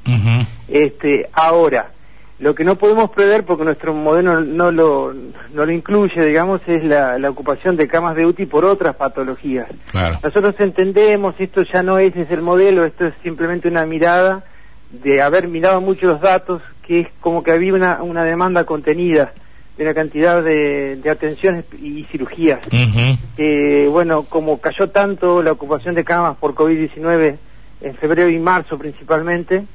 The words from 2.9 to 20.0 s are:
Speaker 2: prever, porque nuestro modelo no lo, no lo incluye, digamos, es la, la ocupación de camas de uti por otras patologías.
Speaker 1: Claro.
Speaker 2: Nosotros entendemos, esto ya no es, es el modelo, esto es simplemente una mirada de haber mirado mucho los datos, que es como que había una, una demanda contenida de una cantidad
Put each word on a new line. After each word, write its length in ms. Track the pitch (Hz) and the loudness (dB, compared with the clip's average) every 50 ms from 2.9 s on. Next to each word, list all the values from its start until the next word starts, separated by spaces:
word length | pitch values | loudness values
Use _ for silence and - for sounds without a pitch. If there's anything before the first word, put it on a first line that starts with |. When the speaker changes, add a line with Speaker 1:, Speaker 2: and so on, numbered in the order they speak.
| 220 220 220 208 | 4 4 2 2
Speaker 2:
prever, 340 | - 202 202 202 208 220 190 | 2 2 4 4 4 2 0
porque 200 | 180 175 151 156 | -2 -2 0 0
nuestro 300 | 160 143 - - 156 156 | -2 -2 -2 -4 -6 -4
modelo 460 | 151 151 151 160 175 180 180 170 160 | -2 0 2 2 4 4 2 2 0
no 280 | 160 139 156 170 175 175 | 0 -2 -2 0 0 2
lo, 420 | 170 160 160 156 143 135 135 135 | 4 4 4 4 2 2 -2 -4
no 540 | 135 135 127 - - - - - 151 147 151 | -8 -12 -14 -16 -18 -18 -18 -10 -4 -2 -2
lo 60 | 160 | 0
incluye, 520 | 170 170 - - 202 208 202 180 - 170 160 | -2 -2 -2 0 2 2 2 2 2 2 2
digamos, 360 | 151 151 165 170 190 190 175 - 170 | 2 2 2 2 0 -2 -2 -2 -2
es 160 | 170 160 160 | -2 0 2
la, 340 | 156 147 143 135 127 123 131 | 2 2 2 2 2 0 -2
la 120 | 139 139 | -2 -2
ocupación 460 | 131 - 143 151 135 - - 185 180 | -4 -4 -4 -4 -4 -2 -2 0 0
de 120 | 156 151 127 | 0 0 0
camas 260 | 165 165 170 170 160 | 0 0 0 0 0
de 120 | 160 165 | 2 2
uti 200 | 170 175 - 190 | 2 0 0 -4
por 180 | 135 147 151 175 | -2 0 2 2
otras 300 | 196 202 196 175 156 - | 2 2 2 0 -2 -2
patologías. 720 | - 139 131 - 139 131 131 127 - - 139 131 127 120 - - - - - | -2 -4 -4 -4 -4 -6 -6 -8 -8 -6 -4 -4 -4 -6 -8 -14 -18 -12 -8
Speaker 1:
Claro. 280 | - 98 90 82 82 - | -4 -2 -2 -2 -4 -4
Speaker 2:
Nosotros 320 | - 147 - 208 196 202 196 208 | -4 -2 0 2 2 0 0 0
entendemos, 760 | 208 190 - 190 190 196 185 208 214 214 208 202 202 185 - - | -2 0 0 0 0 0 2 4 4 4 4 2 0 -4 -4 -4
esto 220 | 190 180 - 196 | -8 -4 -2 -2
ya 200 | 170 - 180 185 | -2 0 -2 -2
no 160 | 180 185 190 190 | 0 2 2 2
es, 160 | 190 185 180 | 2 2 2
es 160 | 175 165 - | -2 -4 -4
el 120 | 175 156 | -4 -2
modelo, 420 | 170 175 180 185 190 202 190 175 170 | 0 2 4 4 4 4 4 4 2
esto 220 | 156 - - 180 160 | 0 0 -2 -4 -4
es 60 | - - - | -4 -6 -10
simplemente 420 | 175 160 143 165 170 180 175 - | -10 -6 -4 -4 -4 -2 -2 -2
una 180 | 170 170 165 160 | -2 0 0 -2
mirada 580 | 160 165 156 165 170 175 180 185 190 190 196 - - - - - - - - - - | -2 -2 0 2 2 4 4 4 2 0 -2 -8 -14 -20 -20 -20 -20 -20 -20 -18 -18
de 280 | - - - 139 139 135 | -16 -4 0 2 4 4
haber 280 | 139 143 165 185 175 175 | 4 4 4 2 2 0
mirado 320 | 170 160 170 190 190 185 | -2 0 2 2 2 2
mucho 260 | 190 190 190 185 185 | 2 0 0 2 2
los 140 | 180 156 147 | 0 2 2
datos, 420 | 175 196 185 185 - - 180 165 - - - - - | 2 2 2 2 0 -4 -6 -8 -8 -14 -20 -14 -4
que 140 | - 170 170 | -2 0 0
es 80 | 165 - - - | 0 -2 -8 -6
como 220 | - 170 170 170 | -4 -2 -2 0
que 80 | 165 165 | 2 2
había 240 | 160 165 180 190 190 | 2 2 2 2 2
una, 280 | 190 185 180 165 - 170 | 2 2 0 0 -2 -4
una 180 | 175 170 170 | -6 -4 -2
demanda 400 | 165 165 165 170 180 185 180 175 165 | -2 0 0 0 0 0 0 0 0
contenida 680 | - 160 151 143 151 151 175 180 175 160 147 135 - - - - - - - - - - | 0 -4 -2 -2 -2 0 0 0 2 2 2 2 0 -4 -12 -20 -20 -20 -20 -20 -16 -8
de 80 | - 151 | -4 -4
una 100 | 156 147 | -2 -2
cantidad 480 | 160 | -2